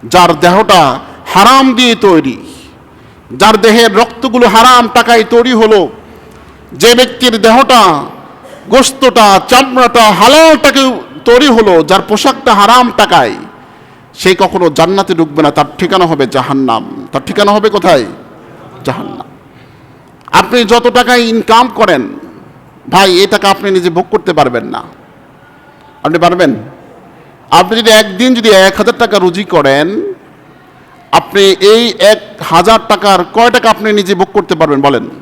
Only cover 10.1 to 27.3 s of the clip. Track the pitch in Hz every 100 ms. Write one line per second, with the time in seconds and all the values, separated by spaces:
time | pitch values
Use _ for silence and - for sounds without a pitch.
10.1 | 175 220 294 320 302 285 269 262 214 -
11.1 | - - 240 285 226 214 170 156 190 185
12.1 | 208 285 - - 208 202 247 247 - 214
13.1 | 170 120 - - - - - - - _
14.1 | - 185 185 190 190 175 147 180 196 190
15.1 | 175 160 147 151 143 143 - 175 190 175
16.1 | 156 127 131 131 135 131 113 101 - -
17.1 | 135 - - 202 208 208 196 196 151 107
18.1 | - - - - - - - - 131 -
19.1 | - - - _ - - - - - -
20.1 | - - - 190 247 220 240 240 240 240
21.1 | 247 233 226 208 220 247 - 208 151 113
22.1 | - - - - - - - - 180 196
23.1 | 175 196 208 202 196 196 185 175 170 -
24.1 | 214 - 156 135 123 110 - - - -
25.1 | - _ _ _ _ _ _ - - 147
26.1 | 165 175 180 160 110 117 - - - -
27.1 | - -